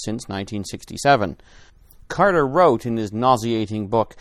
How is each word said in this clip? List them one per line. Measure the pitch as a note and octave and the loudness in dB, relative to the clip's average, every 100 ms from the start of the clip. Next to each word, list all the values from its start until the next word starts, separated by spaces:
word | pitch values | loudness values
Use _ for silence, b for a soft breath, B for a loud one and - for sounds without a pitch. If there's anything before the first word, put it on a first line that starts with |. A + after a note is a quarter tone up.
since | - A2+ - | -4 -8 -8
nineteen | G2 G2 G#2 | -8 -6 -8
sixty-seven. | F#2+ G2 - - C#3+ C3+ F#2+ - b b b b - - - | -8 -12 -14 -2 2 4 2 -6 b b b b -20 -20 -8
Carter | - G3 F3 C#3 | 0 2 2 2
wrote | D3+ E3+ A#2 B2 | 4 4 4 -2
in | A2+ | -4
his | G#2+ | -4
nauseating | G#2+ B2+ B2+ A2+ A2+ G#2 G#2+ G2 | 0 2 2 0 -2 -2 -6 -2
book, | A2+ G#2+ - | 0 -2 -6